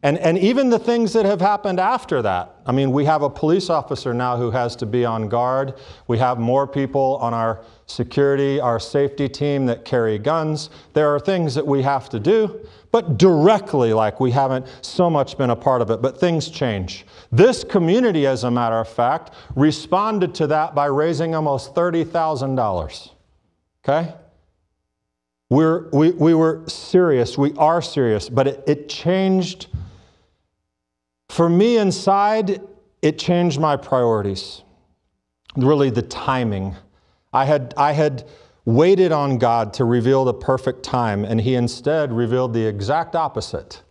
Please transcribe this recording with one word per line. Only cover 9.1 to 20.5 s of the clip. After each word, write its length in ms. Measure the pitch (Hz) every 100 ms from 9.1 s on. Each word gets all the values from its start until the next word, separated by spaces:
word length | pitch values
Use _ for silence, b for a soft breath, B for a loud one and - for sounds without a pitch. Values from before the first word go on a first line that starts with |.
| 139 143
team 380 | - 147 143 131
that 180 | 117
carry 340 | - 127 113 107
guns. 520 | 110 160 156 151 - B B
There 200 | - 151
are 60 | 147
things 360 | 143 190 160
that 120 | 127 143
we 160 | 139
have 260 | 135 139 -
to 100 | 113
do, 480 | 104 220 214 - B B B
but 240 | 233 170 113
directly, 760 | 185 160 165 214 208 147 120
like, 280 | 110 107 -
we 100 | 131
haven't 360 | 127 135 131 127 B
so 280 | - - 175
much 300 | 156 131 -
been 120 | 127
a 60 | 117
part 240 | - 127
of 80 | 110
it, 120 | 113
but 180 | 127 127
things 300 | 180 165 -
change. 560 | - 131 101 90 - - B B
This 320 | 120 220 247
community, 640 | - 202 165 208 247 165 139
as 180 | 127
a 60 | 123
matter 280 | 120 117 113
of 100 | 113
fact, 440 | - 120 147 - B B
responded 800 | - 151 147 - 185 214 214 180 -
to 100 |
that 260 | 151